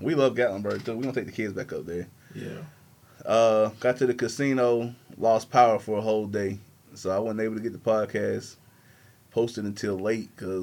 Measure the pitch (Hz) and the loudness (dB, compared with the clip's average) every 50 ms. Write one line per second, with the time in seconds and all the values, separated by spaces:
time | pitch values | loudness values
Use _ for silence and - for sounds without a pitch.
0 | - 147 165 143 135 127 113 120 123 110 95 98 104 101 101 101 - 123 110 117 | -2 0 2 4 2 2 4 2 0 0 0 -2 -4 -4 -4 -4 -4 -6 -6 -4
1 | 135 131 - 127 98 - - - 110 101 92 92 87 - 92 73 - 85 85 87 | -4 -4 -4 -4 -6 -6 -4 -4 -4 -4 -4 -6 -6 -6 -8 -8 -6 -6 -6 -8
2 | 87 - - - - - - - - - - 160 - - - - - - _ _ | -8 -10 -14 -20 -20 -16 -14 -12 -12 -10 -12 -12 -14 -16 -18 -20 -20 -20 _ _
3 | _ - - - - - 110 113 113 113 107 107 107 107 107 - - 127 123 - | _ -20 -20 -8 -2 2 4 6 6 6 6 4 4 2 0 0 0 0 0 2
4 | 135 123 123 123 123 110 - - 139 139 131 127 123 120 120 120 117 120 120 - | 2 0 0 0 -2 -4 -2 -2 0 0 2 2 2 4 2 2 0 -4 -8 -12
5 | - - - - 98 113 113 120 - - - 127 123 117 110 98 - 107 107 104 | -20 -20 -6 0 2 4 4 4 2 4 6 8 8 8 6 4 0 -2 -2 0
6 | 110 110 110 107 107 101 101 104 101 95 101 101 - - - _ _ - - - | 0 2 0 0 0 -2 -4 -2 -2 -4 -4 -8 -12 -18 -20 _ _ -20 -14 -8
7 | - 92 95 101 110 113 107 110 110 110 110 107 113 117 - - - 113 110 107 | -4 -2 -2 0 -2 -2 -2 -2 -2 -2 -2 -4 -6 -6 -8 -2 0 2 2 2
8 | 104 101 - 104 104 104 101 98 - - - - _ _ - _ _ - - - | 0 -2 -2 -2 -2 -2 -2 -4 -6 -10 -16 -20 _ _ -20 _ _ -20 -20 -20
9 | - - _ _ _ _ - 113 117 117 - 110 107 101 101 - - 104 98 92 | -20 -20 _ _ _ _ -2 0 0 0 -2 -4 -6 -6 -6 -4 -4 -2 -2 0
10 | 98 110 113 113 - - - - 104 92 95 92 | 0 -2 -2 -2 -4 -10 -12 -10 -8 -6 -4 -4